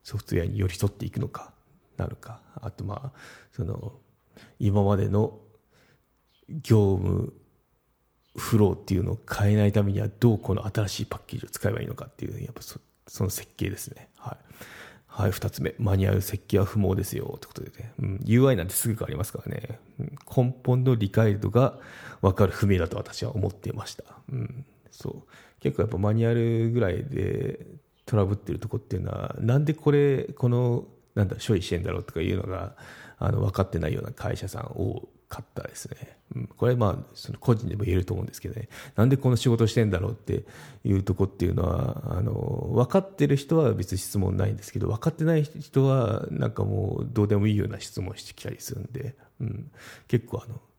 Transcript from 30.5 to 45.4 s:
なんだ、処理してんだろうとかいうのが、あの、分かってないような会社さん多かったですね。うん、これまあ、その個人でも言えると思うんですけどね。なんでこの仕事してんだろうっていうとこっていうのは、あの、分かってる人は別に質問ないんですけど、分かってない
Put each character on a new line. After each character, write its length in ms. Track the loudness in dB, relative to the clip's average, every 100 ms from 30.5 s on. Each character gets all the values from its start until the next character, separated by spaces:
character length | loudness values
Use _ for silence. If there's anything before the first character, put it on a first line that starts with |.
| 4 2 0 -4 -20 _ 0
な 80 |
ん 40 | 0
だ、 100 | 0
処 180 | 0 0
理 80 |
し 60 | 2
て 100 | -2
ん 40 |
だ 80 | -2
ろ 80 | -6
う 40 |
と 100 | -6
か 80 | -4
い 100 | -2
う 60 | -2
の 60 |
が、 320 | -4 -6 -8 -12 -20 -20 -20 -2
あ 140 | 0
の、 80 | 2
分 120 | 0
か 120 | 0
っ 60 | 0
て 100 | 0
な 80 | -2
い 60 | -4
よ 60 |
う 20 |
な 80 | -6
会 260 | -8 -6 -6
社 100 | -6
さ 120 | -10
ん 60 | -10 -4
多 340 | -4 -4 -12 _ _
か 120 | -16
っ 40 | -14
た 100 | -14
で 120 | -12 -14
す 140 | -16
ね。 280 | -16 -18 -20 _ -10
う 40 |
ん、 80 | -10
こ 200 | 0 2
れ 80 | 4
ま 240 | 4 2
あ、 40 | -8
そ 180 | -14 -12
の 80 | -2
個 160 | 2 2
人 120 | 2
で 80 | -2
も 80 |
言 100 | 2
え 40 | 2
る 80 | 0
と 80 |
思 80 | -4
う 40 | -6
ん 20 |
で 60 |
す 80 | -8
け 80 | -10
ど 60 | -8
ね。 140 | -10 -14 -6 4
な 100 | 6
ん 40 |
で 80 | 6
こ 120 | 4
の 60 | 4
仕 140 | 4
事 180 | 4 4
し 60 |
て 100 | 4
ん 60 | 2
だ 100 | 0
ろ 100 | -2
う 20 |
っ 40 | -6
て 300 | -4 -4 -6 -18 -20 -8
い 100 | 0
う 100 | 2
と 120 | 2 0
こ 100 | 0
っ 20 |
て 180 | 0 0
い 40 |
う 40 |
の 100 | 2
は、 540 | 0 0 -2 -4 -4 -2
あ 40 |
の、 120 | -2 -2 -4 -4 0
分 120 | 2 4
か 80 | 2
っ 160 | 0 0
て 120 | 2
る 80 | 2
人 220 | 4 4
は 160 | 4
別 200 | 2 -2
に 40 | -4
質 200 | -2 0
問 200 | 0 2
な 100 | 0
い 60 |
ん 40 | -2
で 60 |
す 80 | -6
け 80 | -4
ど、 80 | -2
分 100 | 0
か 120 | -2
っ 40 |
て 120 | 0 2
な 100 |
い 80 | 2